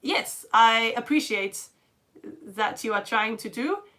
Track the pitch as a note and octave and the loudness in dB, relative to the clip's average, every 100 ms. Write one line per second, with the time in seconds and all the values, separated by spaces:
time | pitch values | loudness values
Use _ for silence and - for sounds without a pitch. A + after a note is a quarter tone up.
0 | C4 F#4+ - - - A3 A3+ A3+ A3+ A#3+ | 0 -2 -2 -10 2 6 8 6 2 -2
1 | A#3 D4+ - G#3 G3 - - _ _ _ | 0 0 2 -4 -4 -8 -16 _ _ _
2 | _ - - - C4+ F#3+ G#3+ - A3+ G#3 | _ -20 -18 -18 -16 -4 -4 -2 -4 -4
3 | G3+ A3+ G#3+ A3 A3 G#3 C#4 G4+ - | -2 -2 -2 -4 -10 -6 -4 -4 -6